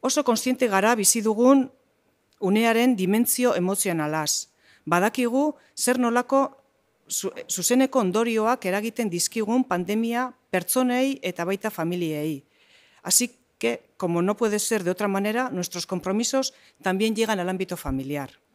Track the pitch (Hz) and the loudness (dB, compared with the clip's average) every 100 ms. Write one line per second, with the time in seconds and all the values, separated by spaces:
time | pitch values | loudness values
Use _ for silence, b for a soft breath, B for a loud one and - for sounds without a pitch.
0 | 254 294 277 226 254 254 240 190 208 233 | 0 0 2 0 0 0 2 4 4 4
1 | 190 233 214 214 247 277 262 _ _ _ | 2 2 0 4 6 6 4 _ _ _
2 | _ _ _ _ 190 208 226 226 247 226 | _ _ _ _ 0 2 4 4 4 2
3 | 185 214 233 - 247 180 180 196 196 165 | 2 2 2 2 0 2 0 0 -2 -2
4 | 151 156 151 - - b b b - 175 | -2 -2 -2 -4 -6 b b b 0 2
5 | 202 240 240 247 302 285 b - - 254 | 2 0 0 2 0 -2 b -4 0 2
6 | 240 233 240 269 - - _ _ _ _ | 2 0 2 0 0 -6 _ _ _ _
7 | _ - 190 - - - 170 247 262 180 | _ -6 -6 -8 -10 -4 2 4 4 2
8 | 185 190 233 220 214 247 190 190 220 226 | 2 0 0 0 0 0 0 -2 -4 -4
9 | 220 170 - 233 214 247 254 180 180 214 | -4 -2 -4 -2 0 0 0 -2 0 -2
10 | 226 233 254 - _ 185 175 254 254 247 | -2 -4 -6 -10 _ -4 0 0 2 2
11 | 269 269 190 175 170 196 220 - 165 180 | 0 -2 -6 -6 -4 -4 -6 -4 -4 -2
12 | 165 151 151 143 _ b b b b b | -2 -2 -4 -6 _ b b b b b
13 | - - 247 _ _ _ 233 233 _ _ | -2 0 0 _ _ _ -4 -4 _ _
14 | 180 170 180 208 226 208 - 220 175 185 | -2 0 0 0 -2 -2 -2 -2 -2 -2
15 | 208 196 202 226 262 180 175 180 - 185 | -2 -2 -2 -2 -4 -4 -6 -8 -6 -6
16 | 185 202 240 269 262 b b b 190 190 | -2 -2 0 -2 -4 b b b -4 0
17 | 220 214 220 208 180 185 185 175 143 135 | -2 0 -2 -2 -2 -4 -6 -6 -6 -6
18 | 135 147 135 - _ | -6 -8 -8 -16 _